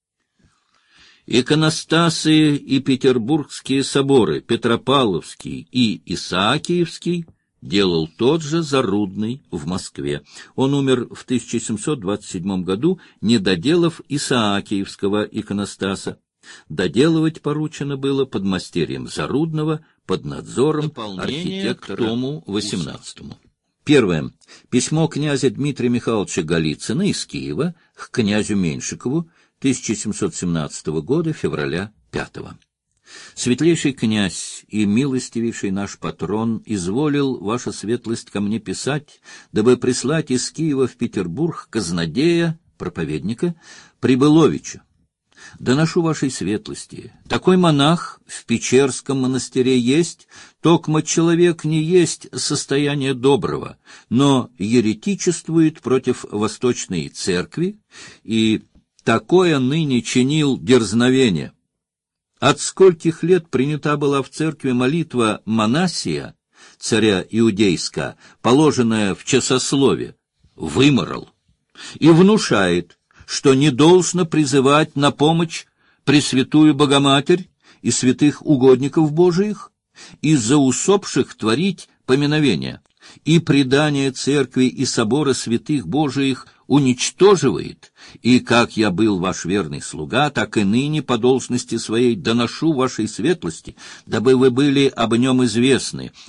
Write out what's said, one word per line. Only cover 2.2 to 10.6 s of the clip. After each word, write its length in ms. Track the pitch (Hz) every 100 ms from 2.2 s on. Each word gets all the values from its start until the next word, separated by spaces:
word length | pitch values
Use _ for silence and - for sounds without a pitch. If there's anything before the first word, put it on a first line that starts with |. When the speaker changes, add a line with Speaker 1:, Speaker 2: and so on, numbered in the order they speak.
| 160 156 156
Speaker 1:
и 240 | 143 - 135
петербургские 1040 | 135 127 135 123 110 160 139 - - 135
соборы 580 | 131 139 139 135 101 71
Петропавловский 1300 | - 120 117 113 - 139 120 82 - - - 67 -
и 280 | 127 117 90 -
Исаакиевский 1120 | 82 - 101 104 147 - 175 165 - 165 175 165 _ _ _
делал 460 | 123 98 185 82 80
тот 360 | - 117 165
же 200 | 147 170
Зарудный 800 | 151 139 95 101 101 98 110 131 _
в 160 | 87 73
Москве. 560 | 90 - - 69 71 - - -
Он 180 | -